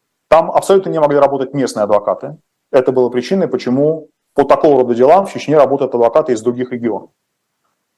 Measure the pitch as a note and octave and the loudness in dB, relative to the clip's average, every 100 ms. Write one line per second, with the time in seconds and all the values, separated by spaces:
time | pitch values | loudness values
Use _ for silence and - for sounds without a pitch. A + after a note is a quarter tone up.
0 | _ _ _ D#3+ E3 D3+ - G3 F3+ E3 | _ _ _ 2 2 -2 2 0 0 -2
1 | D3 C#3+ C#3 C#3 C3 C#3+ A#2+ A2+ G#2 G#2 | 0 2 0 0 -6 -4 -4 -4 -2 0
2 | G#2 F#2 C#3 D#3 _ _ _ C3 B2+ B2+ | -2 -6 -8 -16 _ _ _ 0 0 0
3 | A#2+ B2 B2 G3 E3+ - B2 B2+ D3 D#3+ | -2 -2 -4 -4 -2 -4 -4 -2 0 -2
4 | - _ _ - C#3 C#3 D#3+ C3+ B2 A#2 | -10 _ _ -2 2 2 4 2 2 2
5 | B2+ F3+ G3 - - D#3 B2 C#3 C3+ A#2+ | 4 4 2 -8 0 2 2 0 -2 0
6 | A#2 D#3 D#3 A#2 A2+ A#2+ B2+ B2 A#2 F#2+ | 2 2 0 -2 -2 -4 -8 -6 -6 -6
7 | - _ _ _ _ _ _ _ _ | -10 _ _ _ _ _ _ _ _